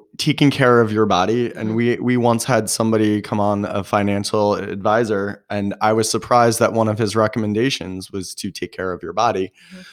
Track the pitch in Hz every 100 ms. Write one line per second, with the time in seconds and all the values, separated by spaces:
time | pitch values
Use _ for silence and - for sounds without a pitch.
0 | _ - 156 - 143 135 123 120 110 107
1 | 107 90 95 120 120 - 110 113 120 117
2 | 123 123 117 117 - 117 101 - 113 110
3 | 107 104 - 107 101 101 104 104 95 104
4 | 101 101 104 110 104 92 98 98 104 110
5 | 113 101 101 101 - 104 101 - 107 110
6 | 110 110 - 123 117 113 117 113 110 104
7 | 107 110 107 117 107 104 135 - 92 92
8 | 92 101 90 - 101 - 90 - 92 87
9 | 87 92 117 98 95 _ - 185 -